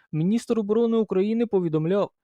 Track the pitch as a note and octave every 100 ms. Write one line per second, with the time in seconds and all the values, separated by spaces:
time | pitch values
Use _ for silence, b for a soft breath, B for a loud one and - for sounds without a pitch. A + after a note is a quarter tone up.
0 | b D3+ F3 A3+ - A3+ G3+ G#3+ A#3 A3+
1 | A3 F#3 G3+ A3+ A#3 G3 E3+ D#3 D#3+ G3+
2 | F3 _